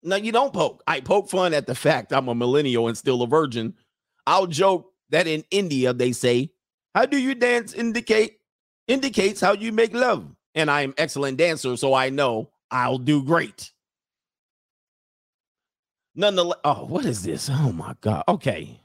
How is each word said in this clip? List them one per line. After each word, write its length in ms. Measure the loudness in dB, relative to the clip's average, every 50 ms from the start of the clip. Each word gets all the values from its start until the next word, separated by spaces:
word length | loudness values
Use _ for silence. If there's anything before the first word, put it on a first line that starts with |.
No, 140 | _ -2 -4
you 160 | -2 -2 0
don't 220 | 0 0 0 0 0
poke. 300 | -2 -2 -2 -2 _ _ -4
I 140 | -4 -4
poke 280 | 0 2 2 2 2 0
fun 240 | -2 0 0 2 2
at 140 | 0 -2 -2
the 80 | -8
fact 380 | -2 2 2 2 2 0 _ 0
I'm 160 | 0 0 0
a 60 | -2
millennial 520 | 0 0 2 2 2 2 2 2 2 0 0
and 100 | -2 -2
still 240 | 0 0 0 0
a 60 | 2 2
virgin. 460 | 2 2 2 2 -2 -4 -6 -6 -8 _ _ _ _ _ _ _ _ _ _
I'll 220 | 2 4 4 2 0
joke 440 | 0 2 4 4 4 2 -2 _ _ _ _ _
that 180 | 0 0 2 2
in 160 | -2 -4 -4 _
India 420 | -2 -2 0 0 0 0 2 0 2
they 180 | 2 0 -2
say, 400 | -2 0 0 2 2 2 0 -4 _ _ _ _ _ _ _ _ _
"How 100 | 0 2
do 120 | 2 2 0
you 180 | 0 -2 -2
dance 380 | 0 0 2 2 0 -2 -6 -8
indicate, 640 | -6 -4 -2 -4 -4 0 2 2 2 2 0 _ _ _ _ _ _ _ _ _ _ _ -2
indicates 540 | -2 0 0 -2 -2 0 0 0 0 2
how 120 | 2 2 2
you 180 | 2 -2 -4
make 220 | 0 0 0 0 2
love." 340 | 0 0 0 0 -2 -4 -12 -20 _ _ _ _
And 160 | -2 0 2
I 100 | 2 0
am 120 | 0 -2 -2 -2
excellent 400 | -4 -2 -2 -4 -4 -4 0 2
dancer, 380 | 0 0 0 -2 -4 -4 -4 -2
so 160 | 0 2 2
I 160 | 2 2 0
know 400 | 0 0 0 0 0 -2 -6 -8 _ _ _ _
I'll 260 | -4 -2 0 0 -2 -2
do 260 | 0 2 2 2 2
great. 480 | 2 0 0 0 -4 -12 -18 -20 -20 _ _ _ _ _ _ _ _ _ _ _ _ _ _ _ _ _ _ _ _ _ _ _ _ _ _ _ _ _ _ _ _ _ _ _ _ _ _ _ _ _ _ _ _ _ _ _ _ _
Nonetheless, 440 | 0 0 0 2 2 0 0 -2 -2 _
oh, 220 | 0 0 0 -4
what 200 | -6 -4 -2 -2
is 180 | -2 -4 -4 -6
this? 260 | -6 -6 -6 -4 -4
Oh 200 | -2 0 0 0
my 240 | -2 -4 -8 -12 -14 _
God. 220 | -2 -2 -2 0 0 0
Okay. 520 | 0 0 0 -4 -4 -4 -8 -14 -18 -20 _